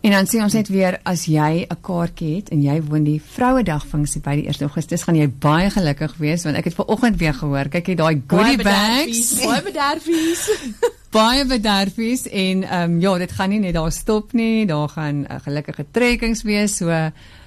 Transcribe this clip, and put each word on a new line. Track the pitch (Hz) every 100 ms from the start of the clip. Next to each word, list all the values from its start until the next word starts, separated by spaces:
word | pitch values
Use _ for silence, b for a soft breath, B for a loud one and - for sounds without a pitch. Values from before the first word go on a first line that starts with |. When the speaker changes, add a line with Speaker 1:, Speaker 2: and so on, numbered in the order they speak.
Speaker 1:
En | 220
dan | 196 190
sê | 226
ons | 208
net | 220 202
weer, | 190 185 185
as | - 175 -
jy | 156 151 165 -
'n | 170
kaartjie | - 175 170 - 160 165
het | 208
en | 151
jy | 143 156
woon | 151 156
die | 151 151
Vrouedag | - - 247 262 196 151 -
funksie | 151 147 -
by | - 147
die | -
eerste | 147 147
Augustus, | 165 - 170
gaan | - 160
jy | 147
baie | 131 147 156 196
gelukkig | 208 160 139 151 -
wees, | 151 170
want | 160 143
ek | 170
het | -
vanoggend | - 220 240 180
weer | 165
gehoor, | 139 147 139 139
kyk | 175 175
jy | 175
daai | 160 156 -
goodie | 180 220 269
Speaker 2:
Baie |
bederfies, | 196 202 208 247 311 233 -
Speaker 1:
bags. | 285 -
Speaker 2:
baie | 277
bederfies. | 392 302 285 311 311 330 320 349 - 427 269 208
<laughs> | 466 - -
Speaker 1:
Baie | 220 220 262 269
bederfies | 262 208 196 196 208 226 247 -
en, | 202 190 190
ehm, | 185 180 170 170
ja, | 190 180
dit | 180
gaan | - 190
nie | 208
net | 190
daar | 170 160
stop | 160 - 214 214
nie, | 233 226 220 214
daar | 151 147
gaan, | - 151 147 139
eh, | 139
gelukkige | 147 143 147 156 147
trekkings | 226 240 233 233 226
wees, | 208 208 208 -
so | 170 165 160 B B B